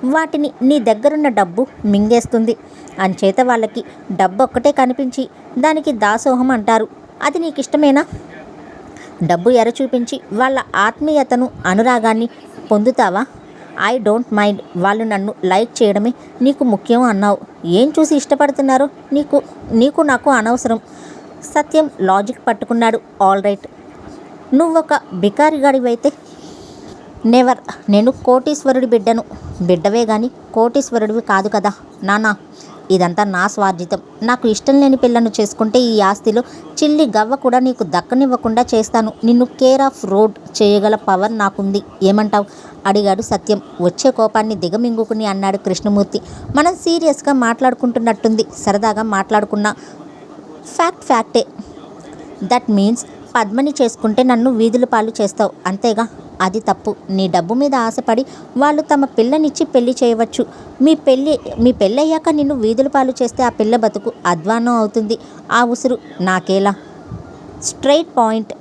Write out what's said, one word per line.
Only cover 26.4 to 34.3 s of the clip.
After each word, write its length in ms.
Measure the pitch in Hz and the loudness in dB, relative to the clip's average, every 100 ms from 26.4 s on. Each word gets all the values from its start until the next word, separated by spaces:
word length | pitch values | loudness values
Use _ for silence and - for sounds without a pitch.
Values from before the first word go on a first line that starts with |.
| - - - - - - - - 226 | -20 -20 -20 -20 -20 -20 -20 -6 2
"నెవర్. 320 | 247 247 247 - - - | 4 4 0 -6 -12 2
నేను 220 | 202 233 | 2 2
కోటీశ్వరుడి 760 | 262 - 254 254 294 269 262 247 | 0 2 2 2 -2 0 0 2
బిడ్డను." 380 | 226 196 226 - - - - | 2 2 -2 -4 -14 -16 -6
"బిడ్డవే 440 | 175 180 180 220 | 0 0 0 -2
గాని 260 | 226 214 240 - - | 0 -2 -2 -8 -8
కోటీశ్వరుడివి 640 | 233 233 285 269 233 214 220 | 0 0 0 -2 -2 -2 -4
కాదు 280 | 226 196 196 | 0 0 0
కదా 240 | 208 196 196 - - | -2 -2 -6 -18 -10
నాన్న. 320 | 190 202 214 202 - - - - - | -2 0 0 -4 -10 -20 -20 -20 -2
ఇదంతా 340 | 190 175 175 | 2 2 0
నా 240 | 208 185 196 | -2 0 -2
స్వార్జితం. 500 | - 196 175 175 196 - - | 0 -2 -2 -6 -8 -8 -8
నాకు 260 | 226 | -4